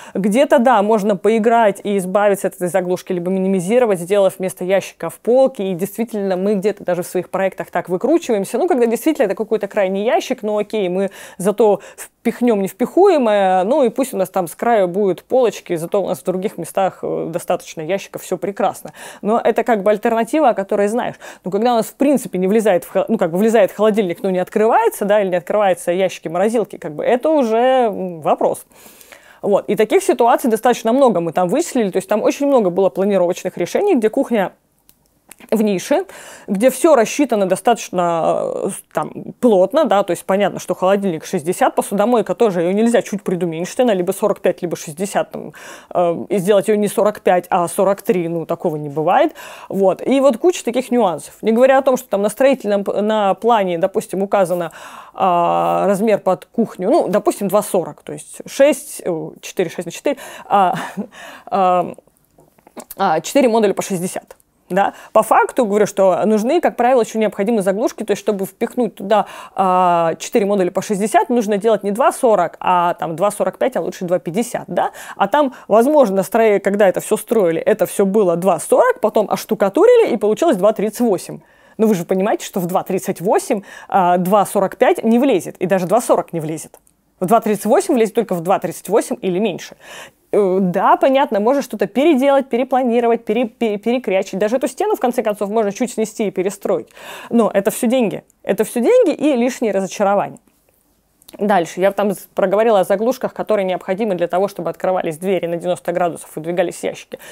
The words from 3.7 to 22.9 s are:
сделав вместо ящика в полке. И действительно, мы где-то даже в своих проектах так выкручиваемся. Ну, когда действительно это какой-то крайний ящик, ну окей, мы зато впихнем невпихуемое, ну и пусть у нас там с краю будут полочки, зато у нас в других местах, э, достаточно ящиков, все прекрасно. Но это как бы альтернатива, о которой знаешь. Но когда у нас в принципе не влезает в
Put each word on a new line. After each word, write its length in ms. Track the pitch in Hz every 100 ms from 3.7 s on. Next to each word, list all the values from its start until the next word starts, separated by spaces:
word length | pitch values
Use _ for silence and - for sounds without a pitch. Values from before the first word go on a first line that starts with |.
| 240 233 185
сделав 400 | 175 202 190 -
вместо 240 | 185 -
ящика 460 | 180 190 - - 170
в 100 | -
полке. 520 | - 254 269 262 190
И 20 |
действительно, 640 | 170 196 - 240 214 196 180
мы 180 | 196 208
где-то 300 | 202 202 -
даже 160 | 175
в 40 | 175
своих 220 | 185 170
проектах 400 | 185 190 - 170
так 180 | 180 170
выкручиваемся. 680 | 180 254 330 - 208 190 -
Ну, 100 | 349
когда 180 | 285 240
действительно 400 | 226 311 311 214
это 100 | 190
какой-то 320 | 214 214 196
крайний 380 | 208 185 196 214
ящик, 380 | 339 - 254
ну 140 | 214 208
окей, 300 | 208 220 180
мы 200 | 185 196 - - -
зато 440 | 185 202 220 190 - -
впихнем 640 | - _ 233 - 240 208
невпихуемое, 1040 | 190 - 247 - 392 311 233 208 190 185
ну 200 | 185 302
и 60 | 240
пусть 240 | 226 262
у 40 | 196
нас 120 | 185
там 180 | 196 175
с 80 | -
краю 320 | 233 226 180
будут 360 | 180 196 170
полочки, 520 | - 254 240 - - 170
зато 260 | 170 208
у 60 | 170
нас 120 | 180
в 40 |
других 340 | - 185 185 -
местах, 420 | 160 - 185 -
э, 260 | - 160 160
достаточно 520 | 165 - 180 - -
ящиков, 400 | 156 196 - -
все 160 | - 180
прекрасно. 540 | - 196 190 - 151 - - -
Но 180 | - 226
это 200 | - 226
как 200 | 220 220
бы 80 | 196
альтернатива, 580 | 214 240 226 226 311 277
о 40 |
которой 340 | 190 196 208 202
знаешь. 280 | 233 170 - - -
Но 80 | 185
когда 220 | 202 240
у 20 | 233
нас 100 | -
в 80 | -
принципе 420 | 285 269 - 185
не 100 | 185
влезает 380 | 220 214 175
в 60 | -